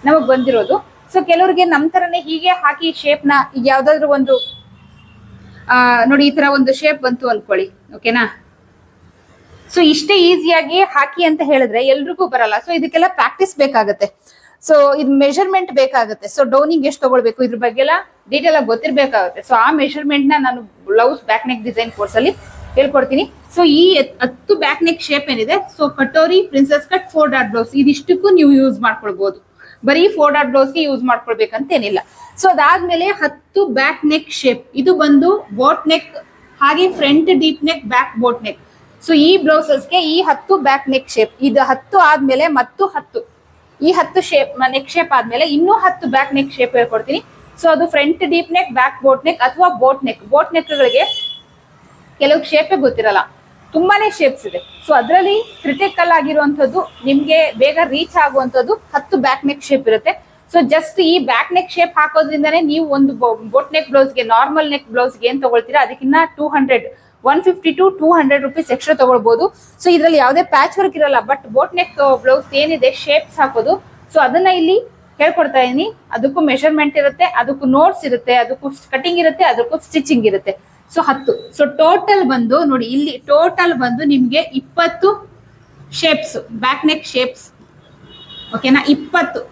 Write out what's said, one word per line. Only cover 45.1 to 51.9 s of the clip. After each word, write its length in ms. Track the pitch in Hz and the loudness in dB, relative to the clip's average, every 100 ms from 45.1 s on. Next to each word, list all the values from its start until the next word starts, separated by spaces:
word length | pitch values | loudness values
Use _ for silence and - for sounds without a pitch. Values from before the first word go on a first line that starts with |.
ಆದ್ಮೇಲೆ 320 | 269 226 233 320 | -2 -2 -2 0
ಇನ್ನೂ 260 | 294 349 | 0 2
ಹತ್ತು 360 | 440 381 359 302 | 2 0 -2 -2
ಬ್ಯಾಕ್ 260 | 269 269 | -2 0
ನೆಕ್ 200 | 277 269 | -2 -4
ಶೇಪ್ 220 | - 247 247 | -4 -2 0
ಹೇಳ್ಕೊಡ್ತೀನಿ. 480 | 233 226 226 330 - - - - | -2 -4 -4 -8 -8 -20 -20 -4
So, 100 | 330 | 0
ಅದು 160 | 311 330 | 2 0
ಫ್ರಂಟ್ 360 | 302 285 339 359 | 0 0 -2 0
ಡೀಪ್ 260 | 339 339 | -2 0
ನೆಕ್, 220 | 339 359 | -2 -2
ಬ್ಯಾಕ್ 300 | 247 262 - | 0 0 0
ಬೋಟ್ 220 | 269 262 294 | 0 2 0
ನೆಕ್ 160 | 339 | -2
ಅಥವಾ 280 | 254 294 359 | -2 2 0
ಬೋಟ್ 360 | 240 254 269 262 | 2 0 0 -4
ನೆಕ್. 180 | 220 | -8
ಬೋಟ್ 300 | 202 277 330 | 0 0 2
ನೆಕ್ 160 | 330 - | -2 -4
ಗಳಿಗೆ 640 | 294 254 269 415 - - - _ _ _ _ _ | 0 2 2 0 -4 -10 -12 _ _ _ _ _